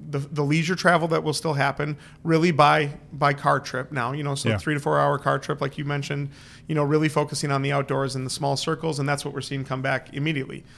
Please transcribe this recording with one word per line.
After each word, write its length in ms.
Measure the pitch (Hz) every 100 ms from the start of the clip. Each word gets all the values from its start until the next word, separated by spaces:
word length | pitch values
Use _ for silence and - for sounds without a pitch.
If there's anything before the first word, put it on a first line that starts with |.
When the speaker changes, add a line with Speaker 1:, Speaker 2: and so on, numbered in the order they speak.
| 151
Speaker 1:
the, 80 | 143
the 240 | 143 151
leisure 320 | 143 160 160
travel 320 | 180 175 170 170
that 140 | 165
will 100 | 156
still 220 | 151 165
happen 420 | 139 139 135 147 147 - -
really 260 | 165 160 175
by, 400 | 151 147 156 147 139 -
by 200 | 139 143
car 280 | 143 151 139
trip 320 | - 127 131
now, 180 | 143 120
you 140 | 147
know, 100 | 143
so 140 | 139 117
Speaker 2:
Yeah. 100 | 104
Speaker 1:
three 160 | 156
to 60 | 147
four 180 | 151 147
hour 200 | 143 143
car 200 | 143 139
trip, 220 | - 143
like 180 | 139 -
you 60 |
mentioned, 460 | 143 143 139 143 143 - - - -
you 80 |
know, 80 | 156
really 260 | 143 156 156
focusing 440 | 151 147 139 147
on 100 | 139
the 80 | 139
outdoors 460 | 143 135 135 135 131
and 100 | 131
the 40 |
small 260 | - 139 135
circles, 420 | - 156 160 143
and 100 | 139
that's 160 | 143
what 80 | 147
we're 80 | 139
seeing 240 | - 139
come 180 | 135 131
back 300 | 135 131 -
immediately. 500 | 143 151 143 - - -